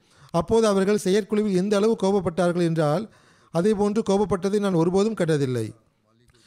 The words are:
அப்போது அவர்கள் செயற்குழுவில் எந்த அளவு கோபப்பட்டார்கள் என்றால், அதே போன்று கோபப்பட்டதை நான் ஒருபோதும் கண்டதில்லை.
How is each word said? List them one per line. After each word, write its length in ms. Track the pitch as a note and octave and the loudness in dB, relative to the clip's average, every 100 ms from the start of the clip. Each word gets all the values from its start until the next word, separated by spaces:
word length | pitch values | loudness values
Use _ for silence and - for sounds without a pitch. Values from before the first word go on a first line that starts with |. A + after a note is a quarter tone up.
| _ _ - | _ _ -6
அப்போது 360 | E3+ E3 A3+ A3 | -4 0 2 2
அவர்கள் 320 | G3 F#3+ G#3 | 2 0 0
செயற்குழுவில் 580 | F#3+ G3+ G3+ G#3 G#3+ F#3 | 0 0 0 -2 0 0
எந்த 200 | G3 G3+ | 0 2
அளவு 200 | A3 A3+ | 2 0
கோபப்பட்டார்கள் 600 | F#3+ G3+ F#3 E3 F3 F3 | 0 0 -2 -2 -2 0
என்றால், 480 | E3+ E3 D3+ D#3 A3 _ _ _ _ | -2 0 0 -2 -4 _ _ _ _
அதே 240 | E3 F#3+ | -2 0
போன்று 280 | G#3 G#3 G#3 G#3+ | 0 0 -2 0
கோபப்பட்டதை 480 | G3 G3+ G3 G3 G#3 | 0 0 -2 -2 -2
நான் 160 | G3+ | 0
ஒருபோதும் 400 | F3 E3 F#3+ G#3+ | 0 2 2 0
கண்டதில்லை. 600 | G#3 E3 D3+ C3+ B2 A2 - _ _ _ A2+ A#2+ _ | -2 -2 0 0 -4 -6 -10 _ _ _ _ _ _